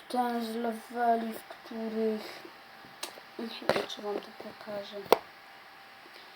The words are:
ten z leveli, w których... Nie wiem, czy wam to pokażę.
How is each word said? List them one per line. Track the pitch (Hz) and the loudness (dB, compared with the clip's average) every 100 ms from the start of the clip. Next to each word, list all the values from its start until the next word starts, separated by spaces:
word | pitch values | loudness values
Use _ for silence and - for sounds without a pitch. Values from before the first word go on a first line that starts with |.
| - | 0
ten | 247 240 240 226 | 4 4 4 2
z | 226 | 2
leveli, | 233 220 - 233 240 233 226 | 0 0 -2 6 8 8 4
w | 220 | -4
których... | - - - 226 226 220 220 214 - - - - - - - - - - - - | -8 -12 -6 -2 0 4 4 4 -2 -10 -12 -14 -16 -16 -16 -10 -10 -10 -10 -6
Nie | 233 - 226 | -6 0 4
wiem, | 202 - | 4 0
czy | - | -2
wam | 208 202 | -2 -2
to | 220 - | -4 -10
pokażę. | 214 - - 208 202 202 196 - - - - - - - - - - - - | -10 -10 -6 -6 -6 -8 6 6 4 -16 -16 -18 -18 -18 -18 -18 -16 -16 -16